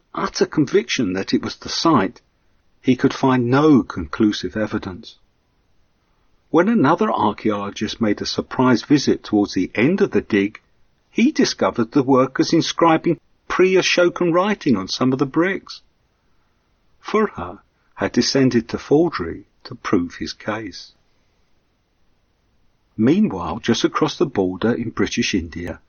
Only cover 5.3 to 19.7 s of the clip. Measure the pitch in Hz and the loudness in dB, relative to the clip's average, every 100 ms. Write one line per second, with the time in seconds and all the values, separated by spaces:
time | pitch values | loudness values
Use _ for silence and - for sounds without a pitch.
5.3 | _ _ _ _ _ _ _ _ _ _ | _ _ _ _ _ _ _ _ _ _
6.3 | _ _ 156 185 233 143 175 220 - 107 | _ _ 2 2 4 2 2 0 0 -2
7.3 | 104 110 104 101 98 107 - 110 104 98 | -2 -2 -2 -6 -6 -8 -2 -2 -2 -4
8.3 | - - - 127 113 - 147 131 95 - | -6 -6 0 2 2 2 0 2 -2 0
9.3 | 107 101 - 90 - 123 190 202 107 - | 0 0 -2 -4 0 0 2 0 0 0
10.3 | 104 104 - _ _ _ _ _ - 240 | 0 0 -4 _ _ _ _ _ 2 2
11.3 | 302 240 - 196 - - 147 127 135 131 | 4 0 0 -2 0 0 0 2 4 2
12.3 | - 151 170 139 - 170 160 175 165 _ | 0 0 0 0 2 2 2 0 -4 _
13.3 | _ - - 185 185 - - 175 180 175 | _ -6 0 2 4 2 2 2 2 0
14.3 | 165 196 202 156 104 95 - 131 131 139 | 2 0 0 0 0 -2 -2 0 0 0
15.3 | 156 175 196 - - _ _ _ _ _ | 0 0 -2 -10 -20 _ _ _ _ _
16.3 | _ _ _ _ _ _ _ - 208 214 | _ _ _ _ _ _ _ -4 -2 -2
17.3 | - 90 101 _ _ _ - - - 117 | -4 -12 -14 _ _ _ -6 -2 0 0
18.3 | 139 131 120 110 101 - 143 170 - 85 | 2 2 2 -2 -6 0 2 2 -2 -8
19.3 | 80 - _ - | -10 -16 _ -20